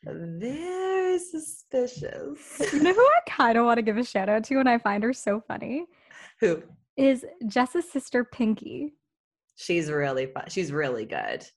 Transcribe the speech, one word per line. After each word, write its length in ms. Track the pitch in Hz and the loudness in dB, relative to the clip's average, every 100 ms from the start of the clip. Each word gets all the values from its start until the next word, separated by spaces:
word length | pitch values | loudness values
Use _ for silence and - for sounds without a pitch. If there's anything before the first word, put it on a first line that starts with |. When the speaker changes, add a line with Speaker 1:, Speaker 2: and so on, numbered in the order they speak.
Speaker 1:
Very 1160 | 151 160 170 165 226 285 349 370 381 381 370 359 | -14 -12 -12 -10 -8 -8 -8 -6 -2 0 0 -2
suspicious. 1500 | 349 320 311 - _ 262 247 - - - 151 294 - - 381 | -4 -10 -10 -16 _ -4 -2 -6 -12 -10 -12 -14 -16 -6 -2
Speaker 2:
You 80 | 294 | 2
know 120 | 320 | 4
who 80 | 381 523 | 8 8
I 140 | 659 - | 6 2
kinda 360 | - 240 226 | 2 4 6
wanna 200 | 233 233 | 4 4
give 140 | 220 214 | 2 -2
a 60 | |
shout 260 | 247 208 190 | -2 -2 2
out 140 | 214 220 | 0 2
to, 140 | 269 | 2
and 80 | 254 | 4
I 120 | 233 | 4
find 240 | 214 202 | 2 0
her 100 | 220 | 0
so 280 | 262 - 208 | -2 -2 -4
funny? 440 | - - - 269 339 _ _ - - _ | -4 -8 -6 -8 -8 _ _ -20 -20 _
Speaker 1:
Who? 240 | 214 160 - - _ - | 2 2 -6 -20 _ 2
Speaker 2:
Is 260 | 269 254 - - 220 | 4 4 -4 -10 -2
Jess's 420 | 247 247 349 330 | 0 0 -2 -4
sister, 320 | 277 - 247 | -8 -4 -4
Pinky. 720 | 247 - 220 214 - - 294 _ _ _ _ _ _ _ | -4 -2 -2 -2 -6 -10 -10 _ _ _ _ _ _ _
Speaker 1:
She's 360 | - 175 151 | -4 -2 0
really 340 | 151 143 131 131 | -2 -2 -2 -4
fun. 200 | - - | -8 -8
She's 220 | - 165 | -6 -4
really 340 | 143 143 120 - | -4 -4 -4 -6
good 400 | 71 52 58 - | -6 -6 -8 -12